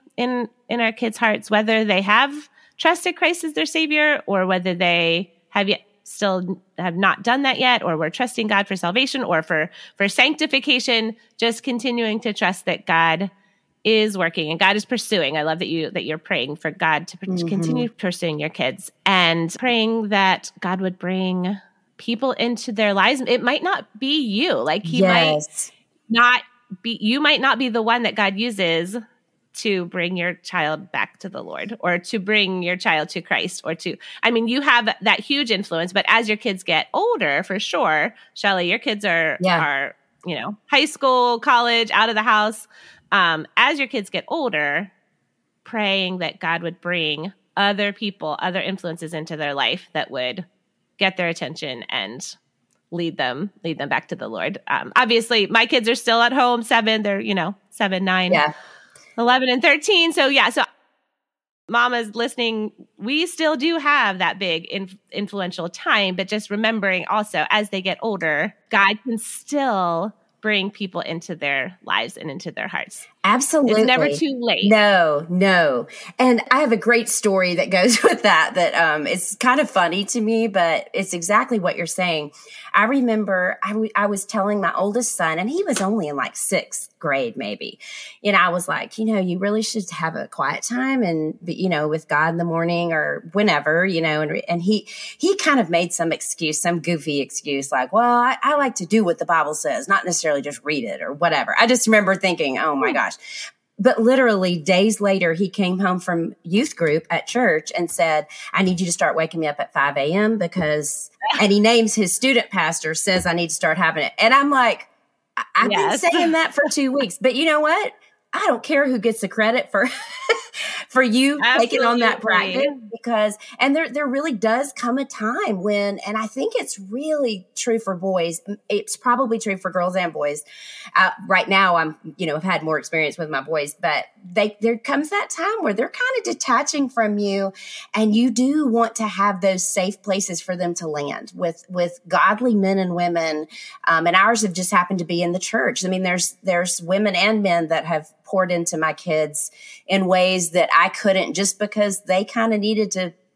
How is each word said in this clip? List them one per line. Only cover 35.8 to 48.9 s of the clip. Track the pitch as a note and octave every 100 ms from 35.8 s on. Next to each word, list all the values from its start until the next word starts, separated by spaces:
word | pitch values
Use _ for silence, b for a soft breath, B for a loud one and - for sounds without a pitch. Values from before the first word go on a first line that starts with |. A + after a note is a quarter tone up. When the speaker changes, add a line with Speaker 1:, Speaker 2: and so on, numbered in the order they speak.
| F3
Speaker 1:
but | F#3+ -
as | A3 A3
your | G#3+
kids | A#3+ F#3+
get | - D#3 -
older, | - A4 A4 D#3+ C#3+
for | F#3+ F#3+
sure, | - E4+ G#3 D#3 F#3 - b
Shelley, | - G3+ F#3+ F3
your | A3
kids | C#4+ G#3+
are, | G3+ E3 D#3+ C#3
Speaker 2:
Yeah. | F3+ E3+
Speaker 1:
are, | D3+ C#3 C#3 - _ _ F3
you |
know, | D3 B2 G#3 -
high | C#4+ D4+
school, | - C4+ B3+ B3 A#3
college, | A#3+ A#3+ A#3+ A#3 A3+
out | F#3+ A3+
of | G#3+
the |
house. | A3 G#3+ G#3+ A3 - B B B -
Um, | G3 F3 D#3+ - -
as | B3+ D4+
your | C4+
kids | B3+ G3
get | - -
older, | E4+ B3+ D#3 D3 D3 G3 _ _ _ _ _ _ _
praying | - A3+ G#3 G3 F#3 F#3
that | D#3+ -
God | E3+ E3+
would | E3+ F3
bring | F3 F3 D#3 D3 E3+ - _ -
other | G3+ G3+ G3+
people, | G3+ G#3 F#3+ D#3 D3
other | F3+ F3+
influences | D#3 F#3+ F3